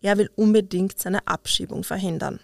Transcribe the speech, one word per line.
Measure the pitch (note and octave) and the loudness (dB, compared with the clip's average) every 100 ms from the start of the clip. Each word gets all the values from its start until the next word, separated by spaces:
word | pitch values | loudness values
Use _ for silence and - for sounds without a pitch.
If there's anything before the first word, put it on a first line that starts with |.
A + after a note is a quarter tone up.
Er | G3 G3+ | 2 2
will | G#3 | 2
unbedingt | - G#3+ G#3+ G3+ F3+ F#3+ - | 2 4 4 4 0 -2 -2
seine | - G3 - | -4 -4 -2
Abschiebung | - - - - - | -6 -2 -4 -2 -8
verhindern. | - F#3 F#3 E3 C#3+ - | -6 -4 -4 -4 -6 -8